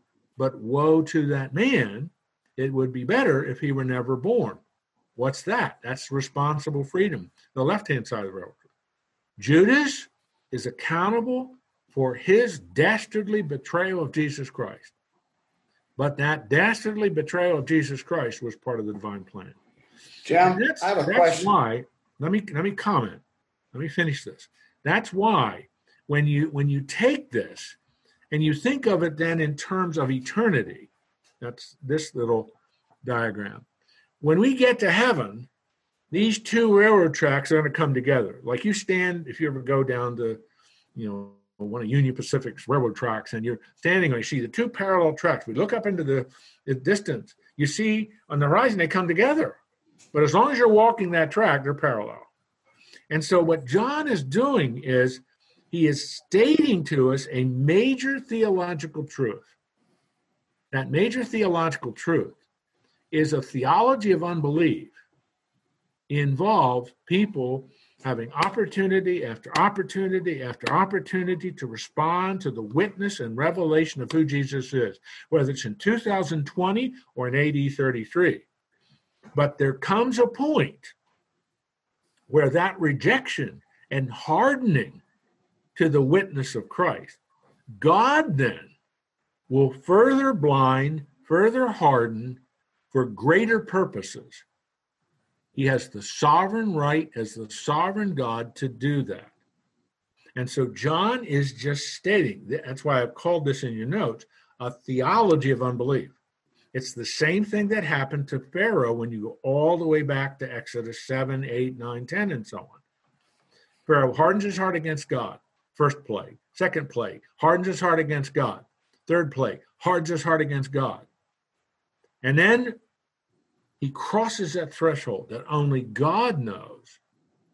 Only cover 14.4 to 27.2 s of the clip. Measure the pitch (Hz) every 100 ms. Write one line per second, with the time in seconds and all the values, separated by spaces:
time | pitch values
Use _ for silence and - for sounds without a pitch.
14.4 | 131 - 104 104 - _ _ _ _ _
15.4 | _ _ _ _ _ - 143 143 147 151
16.4 | 107 143 208 220 214 214 208 156 147 180
17.4 | 180 156 127 160 135 135 - 170 120 -
18.4 | 120 - - 117 107 101 104 101 95 98
19.4 | 95 - _ _ _ _ - - - -
20.4 | 185 185 - 311 185 196 147 196 170 160
21.4 | 190 190 117 117 - _ _ - 151 208
22.4 | 208 151 196 202 208 170 104 - _ _
23.4 | _ _ _ 127 156 180 160 139 - -
24.4 | - _ _ _ 147 196 220 185 214 190
25.4 | 113 95 - _ _ _ - 147 147 143
26.4 | 156 143 143 139 135 - 247 294